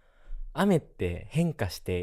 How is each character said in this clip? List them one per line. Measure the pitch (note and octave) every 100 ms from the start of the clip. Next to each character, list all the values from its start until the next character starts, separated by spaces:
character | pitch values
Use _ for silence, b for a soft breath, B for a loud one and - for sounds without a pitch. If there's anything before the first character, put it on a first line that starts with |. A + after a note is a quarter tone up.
| b b b b -
雨 | D3+ G3 E3+
っ |
て | - - F2+ F2 -
変 | D3+ E3+
化 | - F#2+
し | -
て | - F2+